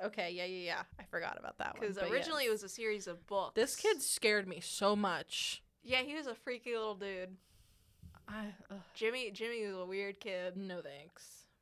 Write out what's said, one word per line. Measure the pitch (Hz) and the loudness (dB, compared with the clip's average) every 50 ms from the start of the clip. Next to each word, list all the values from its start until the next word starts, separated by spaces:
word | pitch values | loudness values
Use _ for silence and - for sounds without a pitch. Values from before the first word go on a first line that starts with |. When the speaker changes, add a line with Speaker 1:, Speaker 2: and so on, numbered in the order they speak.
| 185 | -4
Speaker 1:
Okay. | 208 208 220 185 170 | -2 0 0 0 0
Yeah, | 175 175 180 | 0 -2 -2
yeah, | 180 185 185 180 | -2 -2 -2 -2
yeah. | 170 165 - - - - - | -2 -2 -2 -2 -6 -10 -14
I | 214 | -12
forgot | - - 170 165 - - - | -6 -4 -2 -2 -2 -4 -4
about | - - - - | -6 -8 -6 -4
that | - - - - | -4 -4 -2 -2
one, | 226 208 | -2 -2
Speaker 2:
'Cause | 190 196 | -2 0
Speaker 1:
but | 190 185 | 0 2
Speaker 2:
originally | 214 269 - 330 320 294 269 | 2 2 2 2 0 2 2
Speaker 1:
yes. | 233 | 2
Speaker 2:
it | |
was | 220 214 202 | 2 0 0
a | 190 | -6
series | - - 226 220 214 208 190 190 | -6 -4 -2 0 0 0 -2 -6
of | 175 170 - - | -8 -8 -6 -2
books. | 202 196 185 131 - | 0 0 0 2 4
Speaker 1:
This | - 220 - - | 4 4 4 2
kid | - - 427 440 285 | 2 4 4 4 4
scared | - - - - - 214 208 208 196 185 | 4 2 2 4 6 6 6 6 4 2
me | 175 156 | -4 -6
so | - - - - 202 202 208 | -6 -6 -2 4 6 6 6
much. | 208 208 196 175 151 - - - - - - - - - _ _ _ - | 6 6 4 4 2 0 -2 -2 -2 0 -2 -2 -4 -8 _ _ _ -2
Speaker 2:
Yeah, | 233 254 254 254 | 2 2 2 4
he | 294 294 | 2 -2
was | 320 302 262 | -4 -2 -4
a | 226 | -6
freaky | 220 - - 247 240 - 247 233 | -4 -4 -4 -4 -4 -2 -2 0
little | 226 220 220 208 | 0 0 0 -2
dude. | 190 202 196 196 185 185 185 190 185 - _ - - - - - - - - - - - - - - - - | -2 -4 -4 -4 -4 -6 -8 -10 -14 -18 _ -20 -20 -20 -20 -20 -20 -20 -20 -20 -20 -20 -18 -18 -16 -12 -10
Speaker 1:
I, | 208 220 214 208 190 - - - | -6 -6 -6 -6 -8 -10 -12 -12
ugh. | 202 196 180 - - | -12 -12 -12 -14 -6
Speaker 2:
Jimmy, | - 214 220 240 254 254 214 | 0 0 2 2 2 -2 -2
Jimmy | 196 185 226 226 240 233 214 | -2 -4 -4 -2 -2 0 -2
was | 202 190 | -2 -2
a | 185 180 | -2 -4
weird | 185 190 196 202 196 196 196 | -2 -2 -2 -2 -2 -4 -6
kid. | - 208 190 180 180 185 180 | -6 -4 -2 -2 -2 -2 -4
Speaker 1:
No | 190 196 190 185 180 | -4 -4 -4 -6 -6
thanks. | 151 143 139 143 147 175 - - - - - - - - _ _ | -6 -8 -12 -14 -16 -18 -20 -20 -20 -18 -20 -20 -20 -20 _ _